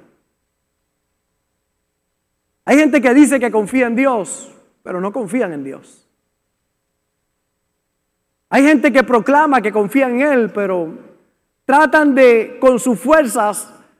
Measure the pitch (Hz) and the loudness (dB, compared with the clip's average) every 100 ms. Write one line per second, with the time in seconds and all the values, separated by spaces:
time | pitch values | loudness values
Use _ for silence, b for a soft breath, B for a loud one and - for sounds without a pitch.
0 | _ _ _ _ _ _ _ _ _ _ | _ _ _ _ _ _ _ _ _ _
1 | _ _ _ _ _ _ _ _ _ _ | _ _ _ _ _ _ _ _ _ _
2 | _ _ _ _ _ _ - 277 311 277 | _ _ _ _ _ _ 0 2 2 2
3 | 247 262 277 269 233 214 196 262 240 233 | 2 4 4 2 -2 -2 -2 -2 -2 0
4 | 269 233 175 - - _ _ _ - 180 | -2 -2 -6 -12 -20 _ _ _ -12 -10
5 | 190 262 196 247 196 147 135 135 - _ | -8 -8 -6 -6 -6 -8 -14 -16 -20 _
6 | _ _ _ _ _ _ _ _ _ _ | _ _ _ _ _ _ _ _ _ _
7 | _ _ _ _ _ _ _ _ _ _ | _ _ _ _ _ _ _ _ _ _
8 | _ _ _ _ _ 208 285 294 294 262 | _ _ _ _ _ 0 2 2 2 0
9 | 226 240 208 285 311 262 208 208 202 277 | 0 0 2 0 2 0 -2 -4 -2 -2
10 | 254 240 294 262 214 208 196 180 160 - | -2 -2 0 0 -2 -4 -6 -6 -8 -12
11 | - _ _ _ _ _ - 269 302 311 | -20 _ _ _ _ _ -2 2 2 2
12 | 294 262 254 226 208 - 262 247 262 220 | 2 4 4 4 0 0 0 2 -2 -4
13 | 247 311 262 233 208 185 - - _ _ | 2 2 2 -2 -4 -4 -12 -20 _ _